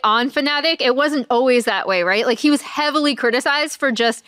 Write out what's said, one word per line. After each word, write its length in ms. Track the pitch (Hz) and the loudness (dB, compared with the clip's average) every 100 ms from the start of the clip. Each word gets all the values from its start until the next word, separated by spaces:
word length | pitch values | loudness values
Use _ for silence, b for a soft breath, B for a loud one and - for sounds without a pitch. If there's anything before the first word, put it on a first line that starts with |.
| 214 | 0
on 260 | 220 254 | 0 0
Fnatic, 460 | 294 285 294 311 330 | -2 -2 0 -2 0
it 160 | 254 254 | 0 2
wasn't 320 | 294 294 240 | 0 -2 0
always 360 | 240 262 247 226 | 2 4 2 2
that 200 | 196 - | -2 0
way, 180 | 190 | 0
right? 220 | 175 202 247 | 2 0 0
Like, 140 | 226 | 0
he 100 | 302 | 2
was 120 | 294 | 0
heavily 520 | - - 294 294 294 | -2 -4 -2 0 0
criticized 640 | 254 240 240 254 285 302 - | 0 0 0 0 -2 -2 -4
for 140 | 277 | -4
just 320 | 220 233 226 | 0 0 -2